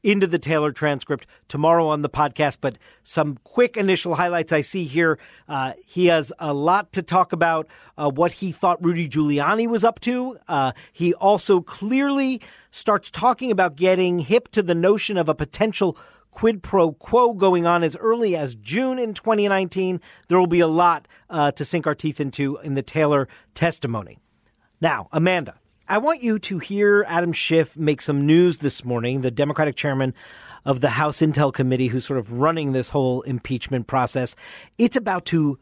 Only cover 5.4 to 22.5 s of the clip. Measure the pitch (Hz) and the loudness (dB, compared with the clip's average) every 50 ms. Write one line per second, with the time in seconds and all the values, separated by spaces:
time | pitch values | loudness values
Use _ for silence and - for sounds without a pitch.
5.4 | _ - 147 135 131 131 - - - _ - 180 180 175 170 160 143 - - - | _ -8 -6 -6 -4 -6 -8 -12 -20 _ -2 2 4 4 4 4 0 -2 -8 -6
6.4 | 170 151 143 143 147 170 180 202 202 _ - 196 165 - 170 185 175 - - 165 | -6 -4 -4 -2 0 2 2 0 0 _ -8 -8 -6 0 0 0 0 0 0 0
7.4 | 170 165 165 160 156 _ - - - - _ - 151 143 131 139 175 175 - - | 0 0 0 -2 -4 _ -16 -20 -20 -20 _ -4 -4 -2 0 2 0 0 0 -4
8.4 | 196 185 156 - - 180 175 - 175 170 175 165 170 143 123 156 151 147 143 143 | -8 -8 -4 0 0 0 0 2 0 -2 0 0 -4 -2 -2 -2 0 0 0 0
9.4 | 143 160 208 220 233 233 233 214 208 233 226 - - 240 247 247 254 262 240 - | 0 0 0 0 0 0 0 2 2 2 0 0 -6 -4 -4 -4 -4 -6 -10 -14
10.4 | _ - 170 139 135 123 110 - - _ _ - 170 175 175 - 190 196 208 196 | _ -4 -2 0 0 -2 -4 -8 -18 _ _ -2 -2 -2 0 2 2 2 2 2
11.4 | - - 196 180 165 - - - 196 214 254 269 277 277 277 277 269 262 262 220 | 2 2 2 2 2 -4 -14 -10 -6 -2 0 0 0 0 0 0 0 -2 -4 -6
12.4 | - - - - _ _ - - - - 208 196 - - - - 220 254 247 - | -10 -18 -20 -20 _ _ -14 -6 -2 0 0 0 -2 -8 -8 0 0 0 0 0
13.4 | 254 254 214 190 185 175 139 139 180 185 185 185 185 180 175 175 151 123 208 247 | -2 -2 0 0 0 0 0 0 2 2 4 4 2 0 0 -2 0 0 0 0
14.4 | - - - 214 190 170 170 170 170 190 214 214 - - 208 185 165 156 151 - | 0 0 -2 -2 0 0 0 2 4 4 2 2 0 -2 -2 -2 0 0 -2 -2
15.4 | 156 - - - 214 226 196 - 196 175 - - - - _ _ _ _ _ - | -4 -8 -2 -2 -2 -2 0 0 -2 -2 -2 -6 -18 -20 _ _ _ _ _ 0
16.4 | - 226 226 185 - - - 196 170 160 147 _ - - 226 247 247 240 226 185 | 2 2 2 0 -6 -2 2 2 2 2 0 _ -6 2 4 4 4 4 2 2
17.4 | 196 190 180 175 170 170 175 170 170 156 - - 214 220 226 240 233 202 175 160 | 2 4 4 4 2 2 2 2 2 -2 -2 -2 0 0 0 2 0 0 0 -2
18.4 | 147 131 120 107 104 110 147 226 262 262 254 254 240 220 202 - - 220 220 208 | -4 -6 -8 -12 -12 -6 -4 -2 -2 -2 -2 -4 -4 -6 -6 -6 -2 0 0 2
19.4 | 202 202 196 190 190 175 - 185 190 185 185 170 _ - - _ _ _ 170 185 | 2 2 2 0 -2 -2 -4 -4 -2 -2 -4 -6 _ -14 -20 _ _ _ 4 4
20.4 | 185 175 170 175 170 160 156 170 175 175 165 147 _ _ _ _ _ _ - 156 | 4 4 4 4 4 4 4 4 4 4 2 2 _ _ _ _ _ _ -2 0
21.4 | 147 143 - - 147 - - 170 135 156 147 - - 156 139 - 147 135 - - | 0 0 0 -2 -4 -2 -2 -2 -2 -2 -4 -2 -4 -6 -4 -4 -6 -6 -4 -4
22.4 | 143 135 | -4 -4